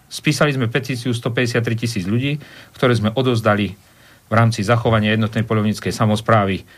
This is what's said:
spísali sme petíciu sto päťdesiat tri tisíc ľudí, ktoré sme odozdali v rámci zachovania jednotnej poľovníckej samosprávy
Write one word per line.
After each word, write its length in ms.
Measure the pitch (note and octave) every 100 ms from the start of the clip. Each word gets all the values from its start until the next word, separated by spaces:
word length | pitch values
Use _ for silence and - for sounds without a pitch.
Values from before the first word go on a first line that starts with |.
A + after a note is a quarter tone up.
| _
spísali 440 | - D#3 D3 D3+
sme 180 | C3 A#2
petíciu 400 | C#3 - B2 C3
sto 220 | A#2 B2+
päťdesiat 320 | A#2 B2 A#2+
tri 120 | A#2 A2
tisíc 280 | A#2 G#2+ F2+
ľudí, 320 | A#2 C#3 D3 - - - -
ktoré 160 | C3
sme 160 | A2+ G#2+
odozdali 600 | A2 C3 A2+ G#2+ G#2 G2 G2+ _ _ - _ _
v 40 |
rámci 320 | A2 A#2 A2+
zachovania 520 | G2 A#2+ A#2 A2+ G#2+ A2
jednotnej 280 | G#2+ A2+
poľovníckej 480 | A2+ A2 G#2+ G2+ F#2
samosprávy 720 | - A2+ G#2 - A2+ G2 F2+ -